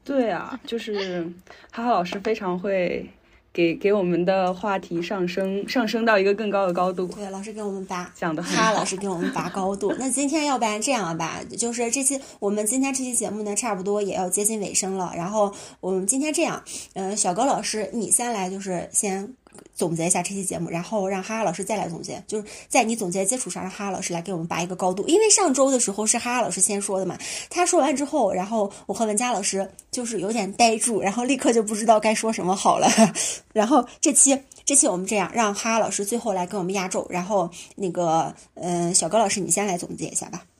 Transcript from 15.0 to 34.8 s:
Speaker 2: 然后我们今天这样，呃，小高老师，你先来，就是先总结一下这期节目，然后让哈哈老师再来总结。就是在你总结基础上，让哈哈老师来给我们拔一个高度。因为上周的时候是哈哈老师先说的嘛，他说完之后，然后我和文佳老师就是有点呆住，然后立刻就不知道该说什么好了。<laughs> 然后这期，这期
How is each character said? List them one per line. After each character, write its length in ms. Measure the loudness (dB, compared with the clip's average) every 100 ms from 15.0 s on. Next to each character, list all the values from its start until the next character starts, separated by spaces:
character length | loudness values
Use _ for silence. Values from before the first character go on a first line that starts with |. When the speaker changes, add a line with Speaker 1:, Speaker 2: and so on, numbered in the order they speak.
| -4 -4
Speaker 2:
然 120 | -2
后 240 | 0 0 -2 -18 -8
我 100 | -2
们 160 | 0 2
今 140 | 2
天 120 | 0
这 100 | 2
样， 200 | 0 -2 -8 -14 -12
呃， 240 | -6 -4 0
小 160 | 0
高 140 | 4 2
老 160 | 2
师， 260 | 0 -4 -2
你 160 | -2 2
先 200 | 2 2
来， 200 | -2 -2
就 100 | -4
是 280 | -4 -4 -2
先 420 | -2 0 -4 -6 -14 _ -20 -16
总 220 | -4 -2 0
结 100 | 0
一 40 |
下 120 | -2
这 120 | -4
期 100 | -6
节 140 | -6 -6
目， 100 | -6
然 140 | -6
后 260 | -4 -4 -4
让 140 | -4
哈 160 | -6 -4
哈 40 |
老 80 | -4
师 140 | -4
再 140 | -4 -4
来 100 | -4
总 140 | -8
结。 200 | -10 -12 -8
就 120 | -8
是 80 | -8 -16 0
在 160 | 2
你 100 | 2
总 160 | 0 -2
结 140 | 0
基 140 | 0 -2
础 100 | -4
上， 140 | -6
让 100 | -8
哈 140 | -6 -6
哈 40 |
老 120 | -4
师 100 | -4
来 80 | -6
给 140 | -4
我 40 | -6
们 80 | -4
拔 140 | -4
一 60 | -4
个 100 | 0
高 160 | 0
度。 160 | 0 2
因 100 | 4
为 120 | 6
上 240 | 4 4
周 160 | 4 4
的 100 | 4
时 100 | 0
候 160 | 0 0
是 120 | 0
哈 160 | 0
哈 80 | 0
老 80 | 0
师 100 | 0
先 180 | 0 0
说 200 | -2 -2
的 80 | -2
嘛， 120 | -6 -8 -10 -6
他 160 | 0
说 160 | 4 4
完 160 | 4 2
之 80 |
后， 260 | 0 2 2
然 100 | 2
后 260 | -2 0 -2 -4
我 80 | -8
和 140 | -2 0
文 100 | 2
佳 160 | 0
老 80 | 0
师 260 | 0 -2 -4 -8 _
就 140 | -6
是 160 | -4 -4
有 100 | -2
点 220 | -2 -2
呆 240 | 4 4 4
住， 240 | 0 0
然 100 | 0
后 140 | -2
立 140 | 0 2
刻 160 | 4
就 80 | 4
不 120 | 2
知 120 | 0 6
道 120 | 6
该 160 | 6
说 160 | 2 0
什 140 | 0
么 100 | 0
好 240 | 2 4 6
了。 80 | 4 6 6 4
<laughs> 320 | -4 -6 _
然 120 | 0 6
后 200 | 6 4 0
这 100 | 2
期， 260 | 6 4 4 -2 -8 2
这 80 |
期 120 | 4